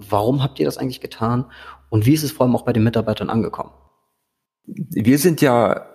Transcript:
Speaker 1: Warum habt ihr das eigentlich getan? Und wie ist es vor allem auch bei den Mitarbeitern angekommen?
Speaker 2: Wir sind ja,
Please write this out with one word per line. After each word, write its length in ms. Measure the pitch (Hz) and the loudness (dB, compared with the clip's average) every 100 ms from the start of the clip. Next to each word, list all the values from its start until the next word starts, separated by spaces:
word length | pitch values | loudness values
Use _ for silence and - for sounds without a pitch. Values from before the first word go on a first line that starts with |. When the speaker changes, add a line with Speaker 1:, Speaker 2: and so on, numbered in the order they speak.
| - | -4
Speaker 1:
Warum 320 | 104 107 143 | -2 0 0
habt 200 | 135 - | -2 -2
ihr 40 | 147 | -4
das 120 | - | -4
eigentlich 240 | 131 127 | -8 -8
getan? 420 | - - 113 123 - - - - _ | -14 -6 -2 -2 -4 -12 -20 -20 _
Und 160 | 110 113 | 0 4
wie 80 | |
ist 100 | 156 | 2
es 80 | 147 | 0
vor 140 | - 127 | 0 0
allem 100 | 117 | 0
auch 80 | |
bei 80 | - | 0
den 140 | 117 110 | 0 2
Mitarbeitern 440 | 113 110 107 98 | 0 -2 -4 -4
angekommen? 420 | 113 92 - - - _ _ _ _ _ _ _ _ - | -2 -4 -6 -12 -16 _ _ _ _ _ _ _ _ -18
Speaker 2:
Wir 520 | - 139 - 110 143 | -14 -8 -2 2 4
sind 240 | 175 151 | 2 2
ja, 460 | 147 120 104 - - | 4 4 2 0 -6